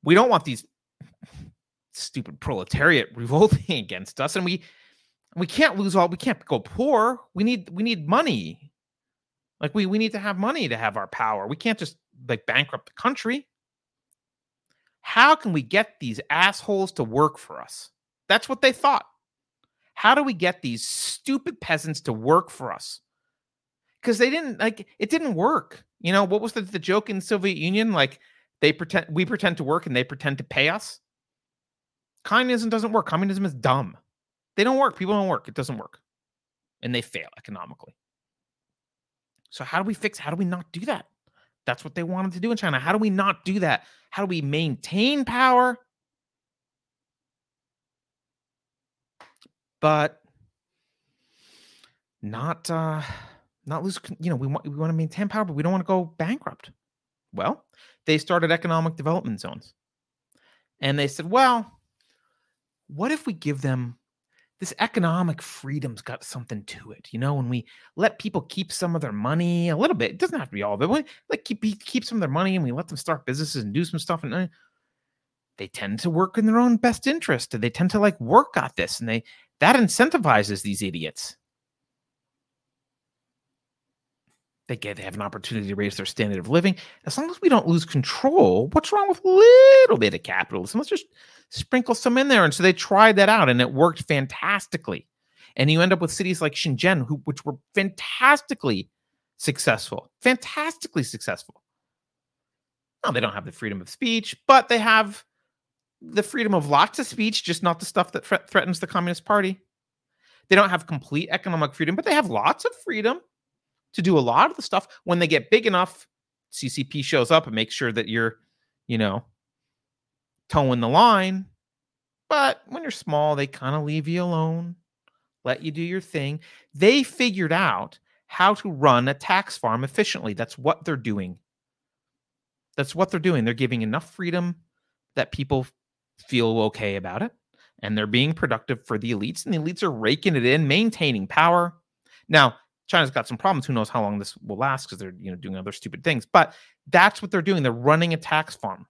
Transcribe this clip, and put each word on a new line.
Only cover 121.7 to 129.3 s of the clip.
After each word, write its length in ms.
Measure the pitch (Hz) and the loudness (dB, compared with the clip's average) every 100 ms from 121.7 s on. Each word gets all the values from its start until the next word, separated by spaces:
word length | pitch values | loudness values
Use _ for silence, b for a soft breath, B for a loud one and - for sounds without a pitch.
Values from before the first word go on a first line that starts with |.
| _ _ _ _ _ _ | _ _ _ _ _ _
But 320 | 302 269 - - | 2 2 0 -10
when 160 | 294 | -10
you're 80 | 320 | -10
small, 440 | - - 147 151 143 | -10 -4 0 0 0
they 120 | 139 | -4
kinda 340 | 135 131 151 | -6 -4 -4
leave 260 | 147 156 147 | -2 -4 -4
you 140 | 170 | -4
alone, 540 | 180 165 160 165 175 175 _ _ _ _ _ _ | -2 -2 -2 -4 -8 -14 _ _ _ _ _ _
let 200 | 127 127 | -6 -6
you 80 | 156 | -6
do 100 | 151 | -6
your 200 | 170 185 | -6 -6
thing. 380 | 185 156 139 151 b b b 143 | -6 -6 -6 -8 b b b 4
They 260 | 190 277 | 6 6
figured 500 | 254 - 247 190 160 | 2 0 -2 0 0
out 460 | 165 180 95 - - _ _ _ | 2 2 -2 -6 -14 _ _ _
how 260 | - 190 | 2 2
to 160 | 208 202 | 2 -4
run 380 | 147 143 123 127 | 4 6 6 4
a 80 | 135 | -4
tax 420 | - | 0